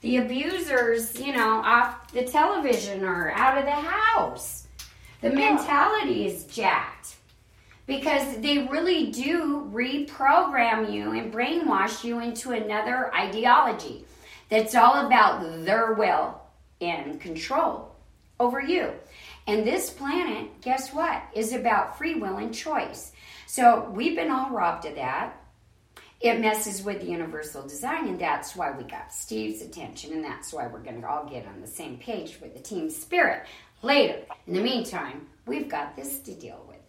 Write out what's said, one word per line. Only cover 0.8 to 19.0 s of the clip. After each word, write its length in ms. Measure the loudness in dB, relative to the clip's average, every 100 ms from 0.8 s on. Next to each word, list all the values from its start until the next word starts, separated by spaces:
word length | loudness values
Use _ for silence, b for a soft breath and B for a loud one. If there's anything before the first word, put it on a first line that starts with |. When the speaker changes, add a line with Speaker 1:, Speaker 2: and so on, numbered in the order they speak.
| 4 2 -2 -6
Speaker 1:
you 140 | -4
know, 280 | 2 2 2 4
off 460 | 4 4 -2 -6
the 120 | -4 0
television 800 | 4 4 4 2 0 0 -4
or 280 | -2 -2 -2
out 260 | 4 4 4
of 80 | 2
the 60 |
house. 960 | 0 0 2 4 2 0 -6 -10 -12 -16 -20 B B B B
The 80 | 0
Speaker 2:
Yeah. 60 | 2 4 2
Speaker 1:
mentality 720 | 2 4 4 2 0 0 -2
is 160 | -4 -10
jacked 720 | -2 0 0 -2 -12 -18 -20 _ _ _ b b b -6
because 500 | -2 2 2 0 -2
they 220 | 0 2 0
really 400 | 0 2 2 2
do 560 | -2 0 0 0 -2 -4
reprogram 1200 | -4 -2 -2 -4 2 6 6 6 2 2 2 0
you 180 | -2 -4
and 220 | -4 -4
brainwash 680 | -2 0 0 2 2 2 0
you 160 | -4 -4
into 320 | -4 -6 -4
another 600 | -4 -2 -2 -2 -2 -2 -2
ideology 920 | -2 2 6 6 6 0 -8 -14 -18 B B B B
that's 260 | 2 4 8
all 320 | 8 8 6
about 340 | 6 6 4 -6 -6 2
their 280 | 2 2
will 460 | 2 4 4 0 -6 -20 _ _ _
and 380 | -4 -4 -6 -10
control 760 | -10 -10 -2 0 0 -2 -12 -20 -20 _ _ _
over 200 | 0 2
you. 300 | 0 0 0 -6